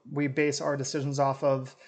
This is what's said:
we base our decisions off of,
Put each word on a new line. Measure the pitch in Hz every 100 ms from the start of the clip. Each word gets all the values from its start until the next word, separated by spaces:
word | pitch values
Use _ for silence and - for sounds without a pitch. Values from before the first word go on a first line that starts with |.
| -
we | 143 143
base | 135 147 139
our | 151 143
decisions | 131 156 139 139
off | 139 135 143
of, | 135 127 -